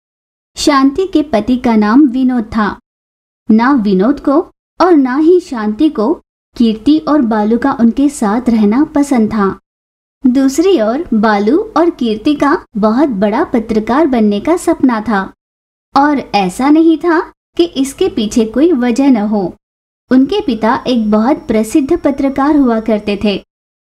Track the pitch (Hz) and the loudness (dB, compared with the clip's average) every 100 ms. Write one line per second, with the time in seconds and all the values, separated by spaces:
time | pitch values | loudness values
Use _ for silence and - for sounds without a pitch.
0 | _ _ _ _ _ - - 269 269 277 | _ _ _ _ _ -4 0 2 2 0
1 | 381 311 294 311 311 247 247 220 208 254 | -2 -2 -2 -2 -2 -2 0 0 2 4
2 | 302 254 254 247 220 226 202 - _ _ | 4 2 -2 -2 -4 -4 -4 -6 _ _
3 | _ _ _ _ - 220 247 285 202 185 | _ _ _ _ 0 2 2 0 0 2
4 | 220 285 - 285 - _ _ - 339 311 | 2 0 0 0 -2 _ _ -4 2 2
5 | 254 269 320 359 - 240 214 214 311 254 | 2 0 2 2 0 -6 -6 0 0 0
6 | 214 359 _ _ _ - 233 220 - 311 | -2 -4 _ _ _ -2 0 0 0 0
7 | 269 302 226 220 208 233 269 - 233 226 | 2 0 0 0 0 0 -2 0 0 2
8 | 285 - 208 233 247 226 202 240 311 285 | -2 -2 -2 -2 0 2 2 2 0 -2
9 | 285 254 214 214 190 185 _ _ _ _ | 0 0 0 0 -2 -4 _ _ _ _
10 | _ _ 262 254 269 269 381 330 214 262 | _ _ 0 2 0 2 2 2 0 -2
11 | 359 226 220 208 208 330 453 311 339 339 | -2 0 0 0 0 0 0 0 0 0
12 | 233 214 302 294 277 320 - 214 214 233 | -4 -2 -2 0 0 -2 -4 -2 0 2
13 | 302 190 208 233 349 240 220 214 214 262 | 0 0 -2 -2 -2 -2 -2 -4 0 0
14 | 330 247 214 202 294 349 - 320 262 226 | 0 2 0 0 -2 -2 -2 0 0 0
15 | 220 202 190 - _ _ _ _ _ - | -2 -4 -6 -12 _ _ _ _ _ 0
16 | 294 277 - 208 185 - 269 311 330 311 | 0 0 -2 -2 -2 -2 2 4 4 2
17 | 349 320 - _ _ - 339 262 269 - | 0 0 -2 _ _ -4 -2 -2 -6 -2
18 | 381 - 208 240 220 247 339 269 247 240 | -4 -2 -2 -2 -2 0 0 2 0 0
19 | 277 233 208 208 180 - _ _ _ _ | 2 2 0 -2 -4 -8 _ _ _ _
20 | _ 262 269 415 403 220 220 269 - 247 | _ 0 2 -2 -2 -2 -2 -2 -2 -2
21 | 214 214 226 311 - 220 220 320 269 349 | 0 0 0 -2 -2 -2 0 -2 0 0
22 | 302 277 269 269 277 302 254 226 220 208 | -2 -2 -2 -2 0 2 2 0 -2 -2
23 | 208 202 208 190 - _ _ _ | -2 -2 -2 -4 -8 _ _ _